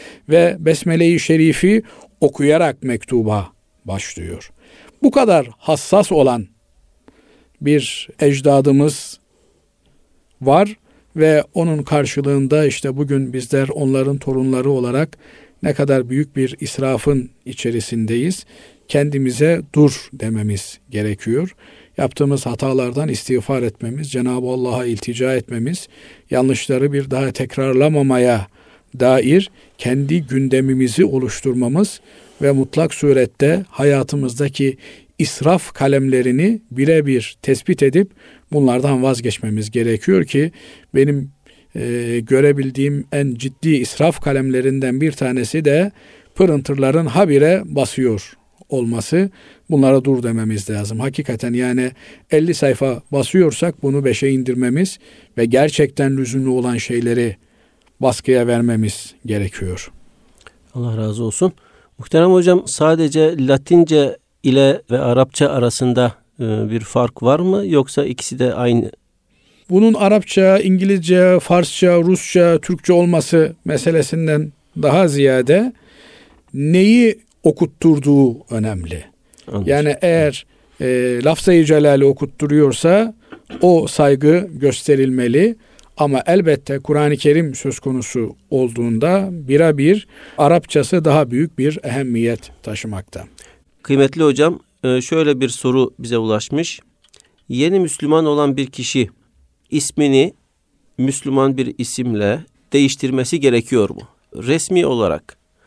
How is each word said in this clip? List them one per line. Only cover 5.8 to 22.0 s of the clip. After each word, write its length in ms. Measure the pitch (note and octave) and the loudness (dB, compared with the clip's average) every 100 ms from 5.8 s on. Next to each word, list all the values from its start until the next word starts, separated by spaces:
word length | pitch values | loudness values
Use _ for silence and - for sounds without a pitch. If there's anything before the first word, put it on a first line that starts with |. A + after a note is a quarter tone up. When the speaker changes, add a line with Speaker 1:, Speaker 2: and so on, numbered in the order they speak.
| - G3 - | 2 2 2
Speaker 1:
olan 340 | E3 C3 A#2+ G2+ _ _ _ _ _ _ _ _ _ _ - | 2 2 0 -6 _ _ _ _ _ _ _ _ _ _ -6
bir 480 | C#3+ D3 C3+ - - - | 0 0 0 -10 -12 -2
ecdadımız 1000 | C#3+ C3+ C#3+ C#3 C#3 C#3 D3 C#3 - - _ _ _ _ _ _ _ _ _ _ _ - | 0 2 2 4 4 4 2 -2 -12 -20 _ _ _ _ _ _ _ _ _ _ _ -4
var 360 | C3 D#3+ G#3 G#3+ _ _ _ D#3+ | 2 4 2 -4 _ _ _ 0
ve 280 | D#3 D3+ - | 2 2 0
onun 280 | F#3 E3 D3+ | -2 -2 -2
karşılığında 840 | C#3 D3 C3+ C#3+ C#3 C#3 C3+ D3+ C#3+ | -2 -2 -2 -2 -2 0 0 2 0
işte 300 | - C#3 C3+ | -2 -6 -4
bugün 360 | C#3+ C#3 C3 | -2 -2 -4
bizler 360 | C3 B2 C#3 C3+ | -8 -4 -2 -2
onların 500 | - C3+ C3+ C3+ C#3 | -2 -2 0 -2 -4
torunları 520 | C#3 C3 C3 B2+ C3+ | -4 -2 -2 -2 0
olarak 480 | C3+ B2 C3 D#3+ - - - _ - | -2 -2 -2 -4 -8 -20 -20 _ -8
ne 120 | D3+ | -4
kadar 360 | C#3 C#3+ C3+ B2 | -2 0 0 0
büyük 260 | C3+ C#3+ C#3 | -4 -4 -2
bir 200 | C3 C#3 | -4 -4
israfın 720 | - - C3+ B2 D3 C#3 B2 _ B2+ | -10 -6 -4 -2 0 -2 -4 _ -18
içerisindeyiz. 1000 | B2 A#2+ A#2 - A2+ A2 A#2+ D#3+ F#3 - - - _ - | -8 -6 -4 -6 -4 -2 -2 -2 -4 -10 -20 -20 _ -4
Kendimize 760 | D3 D3 C#3+ B2+ A#2+ D#3 E3+ - | -2 0 -2 -2 0 0 0 0
dur 340 | D3 D3 - - | 2 2 2 -14
dememiz 680 | - A2 A2 G#2+ G2 - - _ | -10 -6 -4 -4 -4 -8 -20 _
gerekiyor. 640 | G#2 G#2 G2+ A2+ B2+ F#3 - - - _ | -6 -4 -4 -4 -4 -4 -10 -20 -20 _
Yaptığımız 480 | - | -6